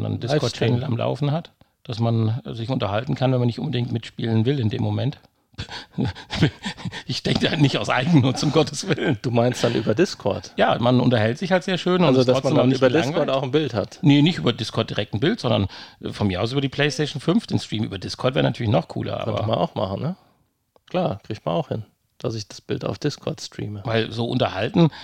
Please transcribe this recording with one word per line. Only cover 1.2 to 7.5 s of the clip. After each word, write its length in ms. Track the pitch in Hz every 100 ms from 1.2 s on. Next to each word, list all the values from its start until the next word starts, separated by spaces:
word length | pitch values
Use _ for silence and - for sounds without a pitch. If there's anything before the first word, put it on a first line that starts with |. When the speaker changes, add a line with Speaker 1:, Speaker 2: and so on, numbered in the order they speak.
| 143
Speaker 1:
hat, 200 | 156 - _ _ _
dass 160 | - 104
man, 420 | 117 117 110 113
äh, 120 | 139 120
sich 140 | 113
unterhalten 440 | 131 104 104 127
kann, 180 | 139 127
wenn 80 | 127
man 60 | 120
nicht 140 | 113
unbedingt 320 | 160 123 120
mitspielen 540 | 117 - - 117 110 110
will 140 | 143
in 100 | 107
dem 120 | 113
Moment. 380 | 110 104 120 - _ _ _ - - - - -
<laughs> 20 | - - - - - - - - - - -
Ich 180 | 123
denke 260 | - -
da 60 | -